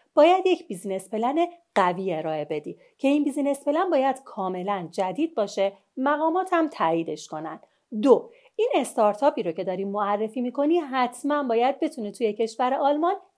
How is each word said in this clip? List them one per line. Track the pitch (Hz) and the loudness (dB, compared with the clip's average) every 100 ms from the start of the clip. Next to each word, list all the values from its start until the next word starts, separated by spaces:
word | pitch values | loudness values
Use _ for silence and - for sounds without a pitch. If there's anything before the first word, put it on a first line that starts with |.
| _ 311 | _ 6
باید | 320 370 370 | 6 6 2
یک | 349 - | 0 -4
بیزینس | 180 196 190 - | -10 -6 -6 -6
پلن | 220 240 311 339 - _ 214 | -4 -2 0 -2 -4 _ 0
قوی | 180 180 190 | 2 0 -4
ارائه | 160 160 156 151 | -4 -4 -4 -4
بدی | 151 - - _ _ | -6 -8 -12 _ _
که | 269 | 2
این | 294 | 2
بیزینس | 294 294 277 277 294 | 2 0 -2 -2 -2
پلن | 302 370 | 0 2
باید | 294 269 254 | 2 2 -2
کاملاً | - - 190 180 190 196 160 | -8 -6 -6 -4 -4 -4 -4
جدید | - 190 185 330 - | -4 -4 -2 -4 -2
باشه، | 202 202 196 196 _ - | -2 0 -2 -2 _ -4
مقامات | 269 294 320 359 370 | 0 2 2 0 0
هم | 349 311 | 0 0
تاییدش | - 165 165 165 156 - | 0 0 0 -2 -8 -10
کنن. | 156 156 160 - _ _ 214 | -10 -10 -12 -18 _ _ 2
دو، | 262 208 - - _ - | 6 6 2 -18 _ -2
این | 466 370 | 0 0
استارتاپی | 240 - 208 208 285 294 | 0 2 2 4 0 0
رو | 180 | -2
که | - | -4
داری | 185 185 196 | -4 -4 -4
معرفی | 202 202 208 220 254 | -2 -2 0 -2 -4
می‌کنی | 247 254 294 349 | -4 0 2 2
حتماً | 277 262 247 - 285 294 | 0 -2 -2 -2 -2 -2
باید | 262 226 254 277 | 0 2 2 0
بتونه | 311 262 208 | -4 -4 -10
توی | - 220 | -2 -2
کشور | 214 226 - 254 | 0 -4 -2 -2
آلمان | 269 285 294 339 392 - | 2 2 2 0 -2 -8